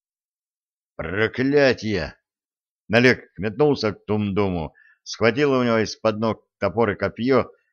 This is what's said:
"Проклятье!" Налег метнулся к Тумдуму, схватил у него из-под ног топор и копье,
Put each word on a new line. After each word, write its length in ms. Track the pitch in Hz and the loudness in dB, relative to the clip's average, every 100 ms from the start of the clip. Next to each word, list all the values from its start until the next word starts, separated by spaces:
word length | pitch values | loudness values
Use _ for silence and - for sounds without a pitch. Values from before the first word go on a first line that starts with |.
| _ _ _ _ _ _ _ _ _ - | _ _ _ _ _ _ _ _ _ -12
"Проклятье!" 1200 | 80 95 110 - 135 143 139 110 107 98 73 - _ _ _ _ _ _ - | -6 -2 -2 -2 0 4 4 2 -2 -4 -4 -10 _ _ _ _ _ _ -2
Налег 440 | 113 127 - - - | 4 4 2 -4 -8
метнулся 540 | 104 101 147 135 110 | -6 0 0 2 -2
к 120 | 95 | -4
Тумдуму, 720 | - 107 101 95 98 87 76 - _ _ | -4 -2 -2 0 0 -2 -6 -12 _ _
схватил 480 | - - 110 117 147 | -18 -2 0 2 2
у 120 | 131 | 2
него 140 | 123 113 | 2 0
из-под 400 | 101 - 110 107 | -2 -2 -2 0
ног 280 | 113 101 _ _ | -2 -4 _ _
топор 320 | 98 90 110 | -4 0 0
и 60 | 92 | 0
копье, 540 | 92 - 120 131 - - _ | -4 -2 0 2 0 -6 _